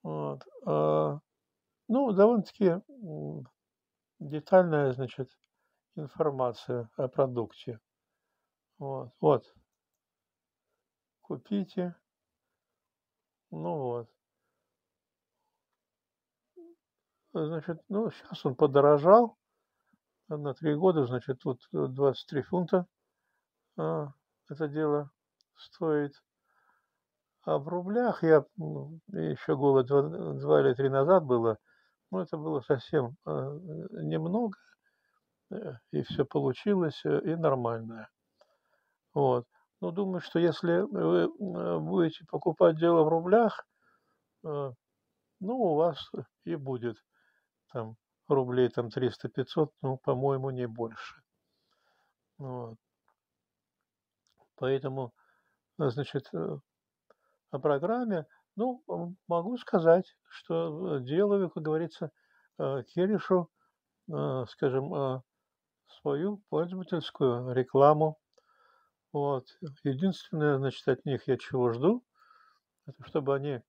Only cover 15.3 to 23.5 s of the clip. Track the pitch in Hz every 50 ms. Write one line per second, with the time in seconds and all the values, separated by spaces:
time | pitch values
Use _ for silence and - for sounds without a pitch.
15.3 | _ _ _ _ _ _ _ _ _ _ _ _ _ _ _ _ _ _ _ _
16.3 | _ _ _ _ _ 370 339 339 339 _ _ _ _ _ _ _ _ _ _ _
17.3 | - 170 160 151 165 160 147 - 165 160 _ _ 196 202 226 185 - - - -
18.3 | 185 - - 151 127 - 156 147 135 143 143 143 147 143 143 175 202 233 240 220
19.3 | - _ _ _ _ _ _ _ _ _ _ _ _ _ _ _ _ _ _ _
20.3 | 160 151 147 143 127 _ 165 156 147 147 180 190 175 156 135 120 127 123 - -
21.3 | 131 131 - 147 127 - _ _ - 160 147 135 127 131 143 139 123 - - -
22.3 | 165 143 - - - 175 180 156 - 185 175 _ _ _ _ _ _ _ _ _
23.3 | _ _ _ _